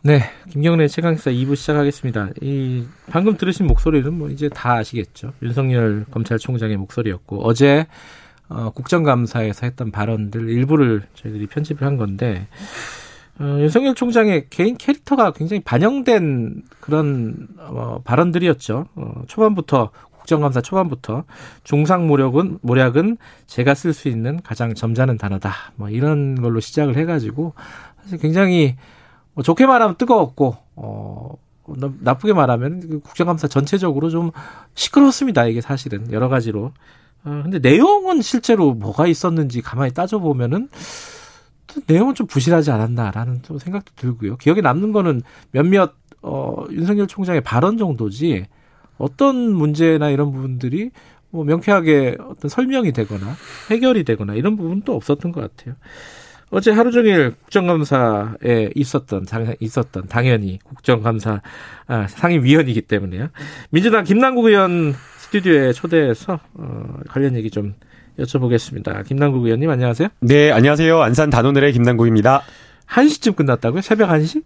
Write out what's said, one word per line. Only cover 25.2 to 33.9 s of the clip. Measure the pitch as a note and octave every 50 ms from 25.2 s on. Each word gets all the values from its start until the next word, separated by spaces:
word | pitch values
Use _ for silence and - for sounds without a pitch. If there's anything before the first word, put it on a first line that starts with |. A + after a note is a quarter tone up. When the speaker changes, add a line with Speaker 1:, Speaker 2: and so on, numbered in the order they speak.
| - G2+ G2 F#2+ - G2 F#2 - - - _
Speaker 1:
뭐 | - G#2 G#2
이런 | G#2+ A#2+ C#3 D3+ D#3 D3 C#3+ C#3 C3 B2+
걸로 | A#2+ A#2+ A#2 A2+
시작을 | - - - D#3 D3+ C#3 A#2+
해가지고 | C#3 D#3+ E3+ E3+ D3 A#2 A2 A#2 C#3+ D#3+ E3 - - - - - - - - _ _
사실 | _ G3+ F#3 D#3
굉장히 | - D#3 D#3+ F#3 G3 F#3 F3+ F3 D3+ C#3 B2+ C3 - - - _ _ _ _ _ _ _ _
뭐 | D#3
좋게 | - - E3+ - C4
말하면 | C4+ C4 A#3+ A3+ G#3 F3
뜨거웠고, | _ B3+ A#3+ B3 G#3+ E3 B2+ - - C#3+ B2+ G#2 - _ _ _
어, | - G#2+ G#2+ G#2 G#2+ G#2 G2+ G2 G#2 A#2+ - - _ _ _ _ _ _ - D3+
나-, | B2+ C3 C#3 C3 -
나쁘게 | - B2 C3 B2+ - G#3 G#3
말하면 | F3 C#3+ B2+ A#2+ A#2 A#2+ C#3+ E3+ F#3
그 | E3+ D#3+ D#3 D3
국정감사 | - - - - F3+ F3 F3 D#3+ - C#3+
전체적으로 | - C#3 C#3 D3 - G3 F#3+ F3